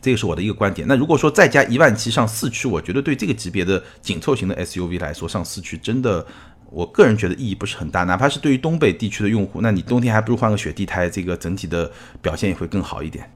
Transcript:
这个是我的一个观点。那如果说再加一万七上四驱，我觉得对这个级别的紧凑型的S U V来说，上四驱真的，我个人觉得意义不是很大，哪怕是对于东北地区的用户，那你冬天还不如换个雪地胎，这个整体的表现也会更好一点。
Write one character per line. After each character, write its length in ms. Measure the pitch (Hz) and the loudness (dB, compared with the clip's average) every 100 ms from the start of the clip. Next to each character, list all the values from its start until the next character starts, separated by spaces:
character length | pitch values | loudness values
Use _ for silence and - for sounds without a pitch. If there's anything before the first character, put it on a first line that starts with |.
这 100 | - | 2
个 60 | 120 | 2
是 80 | |
我 100 | 104 | 0
的 80 | 82 | 0
一 40 | 101 | -2
个 80 | |
观 180 | 101 101 | 0 0
点。 160 | 90 117 | 0 2
那 80 | 135 | 2
如 100 | 151 | 4
果 120 | 156 | 4
说 120 | 156 | 4
再 160 | 151 165 | 6 6
加 160 | 143 | 6
一 120 | - 120 | 4 6
万 180 | 156 | 6
七 160 | 110 117 | 4 0
上 160 | 113 110 | 2 0
四 220 | 110 135 | 0 -4
驱， 180 | - 131 | -4 -2
我 140 | 85 | -2
觉 140 | - | 0
得 80 | 110 | -2
对 120 | 143 | 0
这 120 | 139 196 | -2 -2
个 80 | |
级 160 | 110 90 | -4 -4
别 120 | 98 | -2
的 200 | 87 92 - - | 0 0 -2 -16
紧 180 | - 87 | -6 -4
凑 160 | - | 0
型 140 | 131 95 | 0 0
的 60 | |
S 260 | 92 90 90 | -4 -6 -4
U 60 | 90 | -4
V 120 | 87 | -4
来 140 | 80 | -6
说， 160 | - 85 | -6 -6
上 160 | - | -6
四 160 | 85 - | -6 -10
驱 160 | 87 - | -10 -8
真 240 | - 120 | -2 0
的， 260 | 127 90 80 - - - - | 2 0 -2 -16 -20 -20 -14
我 160 | 76 87 | -8 -6
个 180 | - | 4
人 100 | 160 | 4
觉 140 | 107 92 | 4 0
得 60 | |
意 160 | 90 127 | -4 -6
义 40 | |
不 120 | 95 101 | -6 -8
是 100 | - | -8
很 140 | 78 | -6
大， 140 | 90 | -2
哪 120 | 90 90 | 0 0
怕 100 | 143 | 0
是 120 | 139 | 0
对 140 | 151 | 0
于 40 | 131 | 0
东 200 | 156 165 | 0 2
北 120 | 143 | 0
地 200 | 87 107 | 0 -4
区 120 | - | -2
的 60 | 101 | -2
用 160 | 110 98 | 0 -2
户， 140 | - | -2
那 100 | 113 | 0
你 120 | 98 | 0
冬 180 | 85 123 | 0 0
天 120 | 123 | 2
还 60 | 110 | 2
不 120 | 110 | 2
如 40 | - | 2
换 140 | 113 | 2
个 60 | 104 | 0
雪 160 | - | -2
地 140 | 76 98 | -6 -4
胎， 240 | - 87 | 0 0
这 120 | 98 | -2
个 140 | 90 87 | -4 -4
整 180 | 82 | -4
体 120 | 95 82 | -6 -4
的 240 | 85 85 - - - | -2 -4 -6 -20 -6
表 120 | - | -4
现 140 | 80 104 | -2 -2
也 80 | 87 | -2
会 100 | 85 | -2
更 160 | 104 | -4
好 200 | 82 - | -4 -6
一 80 | 78 | -8
点。 200 | - - | -10 -18